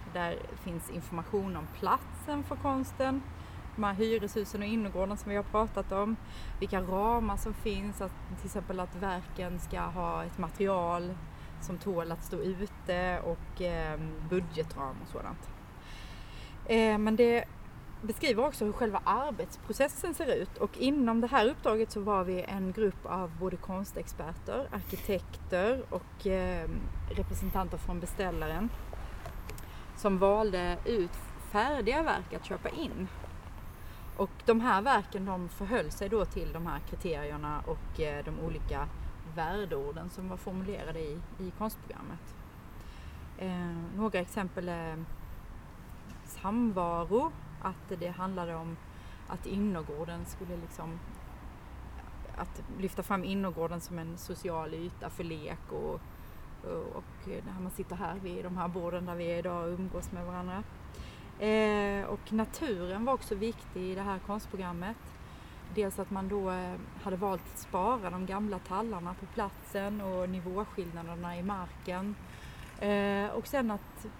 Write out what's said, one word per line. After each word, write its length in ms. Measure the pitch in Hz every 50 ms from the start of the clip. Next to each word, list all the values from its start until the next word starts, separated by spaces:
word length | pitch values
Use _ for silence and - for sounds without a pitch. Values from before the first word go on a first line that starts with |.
| - - -
Där 260 | 180 175 170 170 - - - -
finns 340 | - - 185 170 165 - -
information 640 | - 170 160 - 180 165 165 - - 202 196 190 180
om 100 | 160 151 - - -
platsen 640 | 202 190 226 269 - - - - - - 294 294 285
för 140 | - 285
konsten, 640 | - - 285 269 262 262 - - - 262 262 269 269 - - - - - - - - - - -
de 100 | - 208
här 100 | 202 196
hyreshusen 640 | 190 220 226 226 220 208 202 - 220 202 - - 208 208
och 40 | 208
innergården 480 | 226 226 214 196 - 180 190 196 208
som 140 | 208 - 202
vi 60 | 202
har 60 | 202 202
pratat 500 | - - 214 220 214 - 196 190 - 190
om, 240 | 196 208 220 226 - - - - - - - - -
vilka 200 | 196 196 - 185
ramar 560 | 180 175 185 196 202 226 240 233 226 208 202
som 180 | 196 - 220 214
finns, 460 | - - 220 202 196 196 208 202 -
att, 120 | 202 185 - - - - 190
till 100 | - -
exempel 340 | 185 - 208 185 - 190 185
att 140 | 180 180 -
verken 640 | 180 202 196 180 180 180 - - - 180 180 180 170
ska 200 | - - 185 180
ha 440 | 175 175 165 180 175 170 165 165 165
ett 140 | 175 - -
material 760 | 180 165 - - 196 196 196 180 170 170 175 175 175 175 185 170 - - - - - - - -
som 180 | - - 180 175
tål 340 | - 202 185 170 165 165 165
att 120 | - -
stå 120 | - 185
ute 840 | 165 - 185 190 175 208 202 - - - - 180 180 180 180 180 170 -
och, 380 | 170 170 165 - - - - 180
eh, 380 | 175 170 165 160 156 151 151 156 156 160 156 156 160
budgetram 640 | 180 185 180 160 160 165 160 160 - 139 139 131 131 131 -
och 60 | - -
sådant. 380 | - - 101 - - - - - - - - - - - - - - - - - - - - - - - - - - -
Eh, 320 | - 226 226 220 220 214 208
men 180 | 214 220 220
det 280 | 226 240 233 233 233 - - - - - - - - - - - - -
beskriver 440 | 214 226 - - 302 220 202 262
också 180 | 302 - - 220
hur 80 | 208 202
själva 280 | - 247 220 196 190 -
arbetsprocessen 1120 | 180 196 233 269 302 226 175 170 - - - - - 214 - 269 294 - - - 349 320
ser 200 | - 330 262 185
ut. 240 | - 185 - - -
Och 200 | 202 208 - -
inom 420 | 247 269 294 294 247 226 226 233
det 60 | 233
här 200 | 233 277 247 208 233
uppdraget 420 | - - - 233 220 220 226 -
så 100 | - 208
var 240 | 196 214 202 190 185
vi 180 | 180 185 180 -
en 300 | - 190 196 190 185 180
grupp 340 | 214 220 196 185 - -
av 240 | - 170 185 185 170 160 165
både 160 | 180 185 180
konstexperter, 1120 | 175 - - 190 190 202 - - 170 170 - - - 156 156 170 - - - 208 247 277 - -
arkitekter 1080 | 208 170 - 196 185 - - 202 175 - - - - - - 190 175 190 220 262 262 - -
och, 360 | - 180 - - - - -
eh, 420 | 202 190 185 185 185 180 170 160 - - 220 - - - - - -
representanter 680 | - - 190 - - - 202 190 - 196 185 165 - 156
från 220 | - - 180 175
beställaren 680 | 175 - - - 196 180 170 160 156 156 160 170 208 240 - - - - - - - - - - - - - - - - - - - - - - - - -
som 220 | - - 208 196 180
valde 600 | 196 196 202 214 220 208 180 180 180 175 175 175 -
ut 260 | - 240 208 170 175 - - - - - - - -
färdiga 520 | - 208 226 277 294 269 190 214 262 302 330
verk 320 | 294 - - 185 - -
att 100 | 175 -
köpa 220 | - 180 - - -
in. 400 | - 302 320 - - - 190 185 - - - - - - - - - - - - - - - - - - - - -
Och 140 | - 196 - - - -
de 160 | - 226 226
här 220 | 233 254 202 190 202
verken, 420 | 190 175 208 - - - 202 190
de 220 | 196 185 180 175 175
förhöll 420 | - - 202 190 247 226 156 151
sig 180 | - - 202 196
då 160 | 226 214 180
till 280 | - - 190 165 151 151
de 140 | 165 170
här 120 | 170 143 147 - -
kriterierna 720 | 180 - - 175 156 143 147 147 147 147 147 147 151 147 -
och, 340 | - 165 - - - - -
eh, 240 | 156 151 147 147 143
de 160 | 156 151 151
olika 480 | 160 165 165 147 - - 147 139 147 143 - - - - - - - 160 156
värdeorden 760 | 165 160 165 185 208 202 165 160 139 139 143 151 160 170 175
som 180 | - - 185 185
var 80 | 180
formulerade 640 | 180 - 208 185 185 190 202 202 - - 151 160 165
i, 180 | 160 147 147 170 - - - -
i 140 | 190 185 - -
konstprogrammet. 760 | 214 220 - - - - - - - - 170 160 - - - - - - - - - - - - - - - - - - - - - - - -
Eh, 380 | 190 185 180 180 175 170 170 165 165 170 190
några 220 | 196 220 220 - 180
exempel 500 | 175 - - 220 190 175 - 185 180 180
är 360 | 170 170 165 160 160 160 165 - - - - - - - - - - - - - - - - - - - - - - - -
samvaro, 1080 | - - - - 190 214 240 240 226 196 185 175 170 170 170 175 165 196 247 294 320 - - - - - - -
att 360 | 190 185 - - - 196 170
det 80 | 170 175
handlade 460 | 175 170 185 190 190 180 175 170 165
om 220 | 160 165 165 165 - - - - - - - - - - -
att 180 | 185 - -
innergården 800 | 110 - 202 208 208 185 165 151 - 143 147 165 165 170 170 175
skulle 300 | - - - 190 175 175
liksom, 440 | 170 170 165 - - 165 165 165 170 - - - - - - - - - - - - - - - - - - - - - - - - - - -
att 260 | - 180 - - - - - - 180
lyfta 240 | 190 185 - - 180
fram 220 | - 202 190 180
innergården 560 | 190 196 196 196 185 160 165 165 165 175 170
som 180 | 165 - 180 165
en 200 | 165 165 165 175
social 560 | - - 180 - - 175 165 160 160 156 165
yta 360 | 160 170 180 - - - 143
för 140 | - - 175
lek 340 | 165 160 147 147 151 165 - - - -
och, 280 | 151 143 151 151 - - - - - - - - - - - - - - 180
och, 160 | 170 165 - - -
och 80 | 135 - - - - -
det 260 | 190 - - - 233
här 100 | 190 185
man 100 | 185 185
sitter 260 | - - 185 - 180
här 180 | 180 202 165 170 196 196
vid 220 | 180 180 185 -
de 120 | 180 180
här 120 | 180 170 175
borden 380 | 170 190 170 170 175 175 180
där 80 | 180 175
vi 100 | 175 170 170 170
är 60 | 170
idag 240 | 170 185 175 175 170
och 60 | 170 175
umgås 400 | 180 190 180 - 175 - - -
med 140 | 175 175
varandra. 360 | 180 180 180 180 180 180 202 220 - - - - - - - - - - - - - - -
Eh, 640 | 202 214 214 220 214 214 208 208 202 202 202 202 196
och 280 | - 208 202 - - 214
naturen 720 | 220 220 214 - - 330 285 202 175 175 175 190 208 233
var 80 | 262 262
också 200 | 247 - - 214
viktig 460 | 196 214 233 226 - - - - 185 180
i 120 | 185 185
det 80 | 190 196
här 160 | 202 196 185
konstprogrammet. 800 | - - 202 214 - - - 190 190 175 175 170 180 202 226 - - - - - - - - - - - - - - - -
Dels 240 | 214 208 196 - -
att 120 | 190 -
man 180 | 202 190 190 190
då, 220 | 208 202 190 185
eh, 240 | 185 185 180 180 180 180 214 - - - -
hade 140 | 196 185
valt 260 | 175 208 196 190 170 - - -
att 60 | -
spara 520 | - - - 180 185 220 254 240 196 180
de 160 | 180 185 185
gamla 320 | 180 190 202 214 208 196 180
tallarna 560 | - - 185 196 226 233 208 175 170 175 185 -
på 60 | 196
platsen 760 | 165 - 226 208 196 - - - - - 196 196 208 208 208
och 280 | 202 190 185 180 180 185
nivåskillnaderna 1080 | 185 185 170 185 180 202 214 - - - 175 170 165 170 165 165 170 170 170 175 175
i 60 | 175 180
marken. 720 | 196 202 190 180 - - - - 185 180 180 190 208 202 - - - - - - - - - - - - -
Eh, 460 | 208 202 202 202 202 202 202 202 202 208
och 160 | - 233 226
sen 240 | - - 277 247 220
att 360 | 208 202 - - - - - 214 -